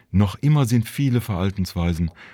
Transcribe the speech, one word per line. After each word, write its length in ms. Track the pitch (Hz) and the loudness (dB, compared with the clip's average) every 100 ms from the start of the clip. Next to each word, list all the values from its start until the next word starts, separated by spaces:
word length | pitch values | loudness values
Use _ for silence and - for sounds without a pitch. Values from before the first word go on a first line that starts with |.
| _ | _
Noch 240 | 95 104 - | 0 0 0
immer 300 | 143 151 127 | 2 2 4
sind 220 | 120 110 | 2 0
viele 320 | - 143 123 | -2 0 0
Verhaltensweisen 920 | - 92 95 95 90 - 85 82 85 - - | -2 -2 -2 -2 -4 -2 -2 0 -2 -6 -20